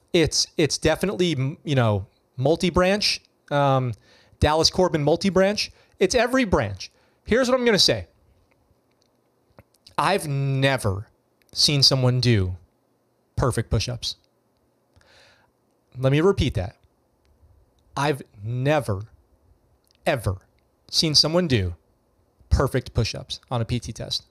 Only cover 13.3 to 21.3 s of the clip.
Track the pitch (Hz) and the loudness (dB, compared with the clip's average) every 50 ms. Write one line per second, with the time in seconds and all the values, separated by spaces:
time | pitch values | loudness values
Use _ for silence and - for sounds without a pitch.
13.3 | _ - 147 123 - 233 214 - 123 110 - 123 120 - - - - - _ _ | _ -2 0 0 0 -2 -2 -2 -2 -2 -2 -4 -8 -8 -10 -10 -12 -12 _ _
14.3 | _ _ _ _ _ _ _ _ _ _ _ _ _ _ _ _ _ _ _ _ | _ _ _ _ _ _ _ _ _ _ _ _ _ _ _ _ _ _ _ _
15.3 | _ _ _ _ _ _ _ _ _ _ _ _ - 123 131 135 139 151 165 196 | _ _ _ _ _ _ _ _ _ _ _ _ -10 -2 0 2 2 4 4 4
16.3 | 196 - 165 123 - - 92 107 - _ _ _ _ _ _ _ _ _ _ _ | 2 2 0 0 -2 -4 -6 -6 -10 _ _ _ _ _ _ _ _ _ _ _
17.3 | _ _ _ _ _ _ _ _ _ _ _ _ - 117 139 151 143 131 - - | _ _ _ _ _ _ _ _ _ _ _ _ -6 -4 -2 -2 -2 -4 -10 -18
18.3 | _ 107 101 113 123 123 131 143 156 151 - - 98 95 110 - - _ _ _ | _ -14 -10 -8 -8 -4 -2 0 0 0 0 -2 -6 -6 -8 -12 -20 _ _ _
19.3 | _ _ _ _ _ _ _ _ _ _ _ _ _ _ _ 180 151 117 - 101 | _ _ _ _ _ _ _ _ _ _ _ _ _ _ _ -2 -2 -2 -2 -6
20.3 | 92 - - _ _ _ _ _ _ _ _ - - - 170 156 143 - - 151 | -6 -6 -12 _ _ _ _ _ _ _ _ -6 -4 -2 -2 0 2 2 2 2